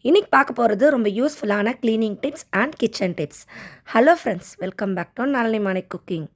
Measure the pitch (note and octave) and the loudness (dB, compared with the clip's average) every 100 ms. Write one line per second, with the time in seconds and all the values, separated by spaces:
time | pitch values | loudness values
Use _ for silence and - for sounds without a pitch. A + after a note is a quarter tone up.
0 | A#3+ F#4+ - C4+ C4+ A#3+ A#3 G#3+ C#4+ C4+ | 4 4 4 2 2 2 2 4 4 4
1 | G#3 G3+ C#4+ - G#3+ G3+ G#3 - A3+ A3 | 0 0 -2 -2 -2 0 0 0 0 0
2 | A3 G3 C#4+ D4 - F#3 C4 D#4 A3+ - | 0 -2 -6 -6 -4 -2 -2 -2 -4 -2
3 | F#3+ F3 D3 - - - - - - A3+ | -4 -4 -8 -8 -16 -20 -20 -20 -2 4
4 | C#4 E4+ B3+ F3+ - - F#3 - G3 F3+ | 4 4 0 -6 -10 -10 -10 -6 -4 -4
5 | F3 - C4 C#4 A3+ A3 G3+ F#3 F#3 F3 | -6 -4 -2 0 0 0 -2 -4 -6 -14
6 | - E3+ D#3 | -8 -8 -8